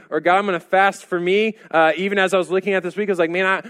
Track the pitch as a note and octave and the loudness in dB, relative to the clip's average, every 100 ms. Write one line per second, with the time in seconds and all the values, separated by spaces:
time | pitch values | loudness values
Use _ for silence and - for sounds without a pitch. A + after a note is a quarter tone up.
0 | - D3+ D#3 F#3 G3+ F3 - F#3+ G3 G3 | -6 -4 2 2 0 -4 -2 2 2 0
1 | - F3+ F3 G3+ A3 G#3+ - D#3+ D#3+ D#3 | -6 -4 0 0 0 -4 -2 2 2 2
2 | G3 G3+ F#3 F#3 D#3+ F#3 F#3 F#3+ F3 F#3 | -2 0 0 0 0 -2 -2 -2 -4 -4
3 | G#3 F3+ E3 F3 F#3+ F#3+ - | -2 0 0 0 0 -2 -6